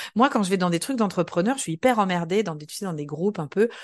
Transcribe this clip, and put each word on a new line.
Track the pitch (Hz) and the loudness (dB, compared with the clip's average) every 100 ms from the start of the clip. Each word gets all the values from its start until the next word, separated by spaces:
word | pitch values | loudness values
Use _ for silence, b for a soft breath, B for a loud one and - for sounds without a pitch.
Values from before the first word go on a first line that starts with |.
| B 208 | B 2
Moi, | 269 | 4
quand | 269 | 4
je | 190 | 0
vais | 190 | 2
dans | 175 | 2
des | 170 | 0
trucs | - 262 | 0 0
d'entrepreneurs, | 202 180 170 175 202 269 | 0 0 0 0 0 -2
je | |
suis | - | -4
hyper | 160 254 226 | 0 2 4
emmerdée | 190 180 165 196 | 2 0 0 0
dans | 196 156 | 0 -6
des, | 151 | -10
tu | - | -10
sais, | 196 | -6
dans | |
des | 151 147 | -6 -6
groupes | 151 196 208 | -2 -2 -2
un | 147 | -2
peu, | 190 226 B | 2 2 B